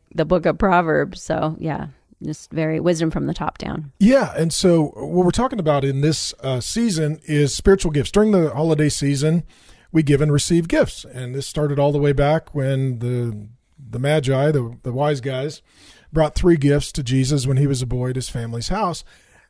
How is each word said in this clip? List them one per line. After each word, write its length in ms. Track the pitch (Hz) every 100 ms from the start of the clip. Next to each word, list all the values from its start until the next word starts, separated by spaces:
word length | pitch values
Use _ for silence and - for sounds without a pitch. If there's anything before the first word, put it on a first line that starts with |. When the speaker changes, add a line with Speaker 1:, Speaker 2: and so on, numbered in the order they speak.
| _
Speaker 1:
the 100 | 165
book 220 | 156 180 165
of 120 | 156
Proverbs. 640 | 196 175 160 147 147 185
So, 340 | - 165 156 160
yeah. 300 | 160 147 147 - _ -
Just 300 | 151 151 -
very 280 | 160 156 160
wisdom 300 | 170 160 160
from 160 | 151 139
the 80 |
top 240 | 170 151 -
down. 340 | - - 147 -
Speaker 2:
Yeah, 340 | 202 269 180
and 160 | - 160
so 340 | - 185 170 147
what 320 | - 143 175 180
we're 40 |
talking 280 | 190 247 214
about 260 | 156 143
in 160 | 139 135
this, 320 | 151 151 - -
uh, 180 | 135 127
season 600 | - 226 233 160 151 156
is 300 | - 147 139
spiritual 360 | - - 196 170
gifts. 200 | 147 113
During 200 | 202 214
the 180 | 196 151
holiday 340 | 135 165 151 151
season, 540 | - 139 139 156 170 - - - - _
we 100 | 160
give 200 | 147 139
and 100 | 151
receive 340 | 143 - 170 170
gifts, 380 | 311 - -
and 300 | - 127 123
this 120 | 135 -
started 320 | 156 151 143
all 140 | 143
the 60 | 143
way 140 | 147
back 420 | 139 143 160 -
when 460 | 143 131 135 135 120
the, 480 | 120 123 120 104 104 120 _ _
the 200 | 120 117
Magi, 520 | 139 151 131 135 147
the, 260 | 147 117 120
the 80 | 127
wise 280 | 123 147 139
guys, 400 | 135 131 147 - _ _ - - _
brought 200 | 156 151
three 220 | - 180 165
gifts 360 | 143 143 -
to 100 | -
Jesus 440 | 123 131 131 147 127
when 120 | 135
he 80 | 143
was 160 | 131
a 40 | 123
boy 240 | 123 127
at 60 | 127
his 140 | -
family's 380 | 123 113 117 -
house. 360 | 196 190 151 - _ _ _ _